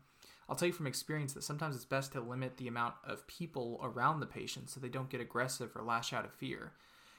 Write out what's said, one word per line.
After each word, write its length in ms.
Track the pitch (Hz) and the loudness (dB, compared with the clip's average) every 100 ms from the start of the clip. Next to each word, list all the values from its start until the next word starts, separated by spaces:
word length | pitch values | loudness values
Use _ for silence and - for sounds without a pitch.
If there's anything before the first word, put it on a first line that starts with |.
| - - - - - | -14 -20 -20 -20 -6
I'll 80 | 139 | 2
tell 140 | 175 | 2
you 40 | |
from 140 | 175 147 | 4 0
experience 460 | 127 - 151 143 | 0 0 0 0
that 100 | 143 | -2
sometimes 320 | - 147 156 131 | -2 0 0 -2
it's 80 | |
best 300 | - 135 135 | 2 2 2
to 80 | 139 | -2
limit 340 | 117 123 131 127 | -2 0 -2 -2
the 140 | 123 | -2
amount 240 | 120 120 - 139 | 2 0 0 -6
of 220 | 110 - | -6 -8
people 540 | - 170 147 117 117 | -6 -4 -2 -2 -2
around 380 | 127 120 131 156 | -2 4 6 6
the 40 | 120 | 0
patient 440 | - 127 - 123 | -4 -4 -4 -6
so 100 | - | -6
they 80 | 127 | -4
don't 220 | 127 131 | -2 -2
get 100 | 123 | -2
aggressive 560 | 117 120 131 - 120 113 | 0 2 2 2 -4 -2
or 80 | |
lash 300 | 110 117 120 | 2 2 2
out 100 | 120 | 0
of 100 | - | -2
fear. 380 | - 135 127 120 - - - - | -4 -4 -4 -6 -14 -20 -20 -20